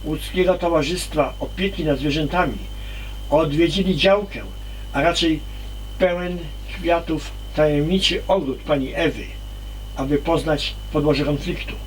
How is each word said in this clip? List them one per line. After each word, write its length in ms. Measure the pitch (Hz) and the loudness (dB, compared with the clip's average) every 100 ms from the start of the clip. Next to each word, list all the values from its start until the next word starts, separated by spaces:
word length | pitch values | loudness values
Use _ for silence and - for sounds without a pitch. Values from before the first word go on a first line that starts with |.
Łódzkiego 500 | 151 151 - 185 180 | -2 -4 -2 2 2
Towarzystwa 800 | 180 175 160 143 180 - 151 131 - | 4 4 2 2 -2 -4 0 0 0
Opieki 460 | 135 - 190 196 156 | -8 -2 -2 0 0
nad 140 | 139 | 2
Zwierzętami 580 | 147 147 151 180 160 107 - - - - - - - | 2 0 0 2 0 0 -8 -10 -10 -10 -10 -10 2
odwiedzili 680 | 147 156 147 170 196 185 156 | 2 4 4 2 4 2 4
działkę, 440 | 190 202 208 117 - - - - - | 6 4 2 -8 -10 -10 -12 -12 -6
a 80 | 135 | 2
raczej 380 | 156 170 165 156 - - - - - - | 2 4 2 0 -2 -10 -10 -10 -10 0
pełen 380 | 185 175 180 175 151 - - | 2 2 -2 -4 -6 -10 -10
kwiatów 580 | - 170 170 165 156 - - - - | -4 2 2 2 -4 -4 -10 -8 2
tajemniczy 640 | 151 147 151 190 - 175 - | 4 4 4 2 2 0 2
ogród 320 | 196 139 127 | 2 2 -4
pani 320 | - 147 131 120 | 0 0 0 0
Ewy, 280 | 165 113 - - - - - - - - | 0 0 -8 -10 -10 -10 -10 -10 -10 -6
aby 220 | 135 143 | 0 0
poznać 560 | 160 165 147 147 - - - | 2 0 2 0 -2 -6 -2
podłoże 340 | 151 147 135 143 | 0 4 2 2
konfliktu. 500 | 143 175 - - - | 0 -2 -6 -6 -8